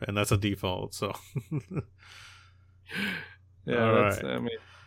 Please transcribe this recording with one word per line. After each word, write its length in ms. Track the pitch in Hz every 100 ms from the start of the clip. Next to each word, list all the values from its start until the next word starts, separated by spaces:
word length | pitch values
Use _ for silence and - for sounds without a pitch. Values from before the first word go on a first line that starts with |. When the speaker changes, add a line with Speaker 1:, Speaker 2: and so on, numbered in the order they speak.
| -
Speaker 1:
and 100 | 101
that's 140 | 104
a 60 | 104
default. 540 | 104 98 95 92 104
So, 180 | - 101 - - 139 -
<laughs> 20 | 151 - 185 - - - - - - - _ - - - 185 202 185 - - - - -
Speaker 2:
Yeah, 200 | 120 110
Speaker 1:
All 80 | 113
Speaker 2:
that's, 200 | 104 101
Speaker 1:
right. 100 | 131
Speaker 2:
I 40 | 123
mean, 200 | 120 113 - -